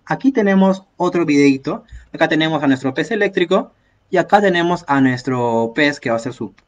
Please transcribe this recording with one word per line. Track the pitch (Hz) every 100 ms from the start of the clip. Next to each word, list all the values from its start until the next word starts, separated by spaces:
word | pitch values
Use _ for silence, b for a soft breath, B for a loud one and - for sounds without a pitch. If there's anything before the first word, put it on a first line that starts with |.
| -
Aquí | - 269
tenemos | 262 202 196 190 190 - -
otro | 180 175 160
videito. | 143 143 135 139 220 - b b
Acá | - 160
tenemos | 156 160 156
a | 143
nuestro | 131 135
pez | 131 160
eléctrico | 220 202 190 170 190 - _ _ _ _
y | 180
acá | 165 202
tenemos | 202 175 170 175 -
a | 139
nuestro | 131 123 135 127 120 113 113
pez | 156 147 139
que | 123
va | 117
a |
ser | 123
su, | 117 104 -